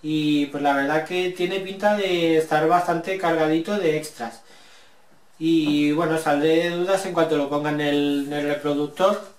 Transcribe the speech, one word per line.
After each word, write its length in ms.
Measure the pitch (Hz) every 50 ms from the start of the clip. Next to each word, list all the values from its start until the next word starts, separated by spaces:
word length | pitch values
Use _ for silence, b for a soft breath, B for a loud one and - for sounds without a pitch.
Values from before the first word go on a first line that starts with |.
| -
Y 440 | 151 156 156 151 151 147 147 143
pues 140 | 143 - 143
la 120 | 143 143 143
verdad 320 | 139 139 139 156 156 156
que 260 | - 180 180 180 180
tiene 280 | 180 - 180 175 190 190
pinta 340 | 190 190 196 - 208 208 208
de 420 | 202 196 185 180 170 170 165 160
estar 300 | 156 156 - 156 156 160
bastante 500 | 160 175 175 175 - 170 165 - 190 190
cargadito 640 | 190 - 170 165 156 156 156 160 165 160 208 208 208
de 180 | 180 160 151
extras. 440 | 151 151 - - - - 113 - - B B B B B B B B B B B B B B - _ _ _ _ _
Y 540 | 160 165 165 160 156 151 147 147 147 147 147
bueno, 260 | 156 170 156 160 156
saldré 500 | 156 151 147 143 147 160 160 165 175 170
de 0 |
dudas 320 | 175 175 175 185 196 190 -
en 60 | 185 175
cuanto 220 | 170 165 156 156
lo 120 | 147 143 139
ponga 220 | 147 147 147 151
en 100 | 151 147
el, 440 | 147 147 143 147 143 143 143 143 139
en 60 | 143 147
el 140 | 147 147
reproductor 720 | 147 147 143 - 147 143 143 147 143 - - 185 196 208 202 - - -